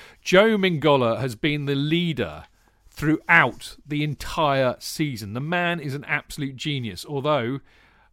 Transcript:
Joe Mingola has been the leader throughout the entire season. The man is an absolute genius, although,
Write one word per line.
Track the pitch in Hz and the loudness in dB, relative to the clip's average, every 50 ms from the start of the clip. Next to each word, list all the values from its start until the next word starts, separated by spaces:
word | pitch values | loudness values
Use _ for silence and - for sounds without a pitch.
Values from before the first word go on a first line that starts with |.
| - - - _ | -20 -20 -20 _
Joe | - - - 180 208 226 220 208 | -2 4 6 6 6 6 4 2
Mingola | 190 190 175 151 131 156 143 139 123 117 113 107 | 2 2 0 2 4 4 4 4 4 2 0 0
has | 127 135 117 | -2 -6 -4
been | 107 - 160 147 147 143 | -2 -2 -2 -2 -2 -2
the | 139 143 | -2 -2
leader | 139 143 151 160 170 175 170 156 120 110 85 76 - - - _ _ _ _ _ _ _ _ | -2 0 0 0 0 0 0 -2 -2 -4 -6 -6 -10 -16 -20 _ _ _ _ _ _ _ _
throughout | _ - - 147 156 - - - 170 170 156 127 107 - - - - - - | _ -4 0 0 0 2 4 6 6 6 6 4 0 -6 -12 -16 -16 -18 -12
the | - 151 147 147 | -6 -4 -2 -2
entire | 151 143 - - - - - 165 147 139 135 135 127 117 - | -2 -4 -6 -10 -8 -2 0 2 4 4 4 2 2 0 -2
season. | - - - - 160 147 135 104 110 98 104 | -8 -10 -6 -4 -4 -4 -4 -6 -8 -8 -8
The | 120 | -6
man | 135 156 175 175 175 175 175 170 | -4 -2 -2 -2 0 -2 -2 -4
is | 147 147 131 | -6 -6 -8
an | 143 147 | -8 -6
absolute | - 156 147 - - - - 151 139 139 | -6 -6 -6 -6 -8 -10 -8 -8 -8 -8
genius, | 123 - 156 147 139 123 113 92 87 - - | -8 -6 -4 -4 -4 -4 -6 -8 -10 -10 -8
although, | 147 139 131 151 151 143 117 113 135 139 - - _ _ _ _ _ _ _ _ | -8 -4 -2 0 0 0 0 -2 -4 -6 -8 -14 _ _ _ _ _ _ _ _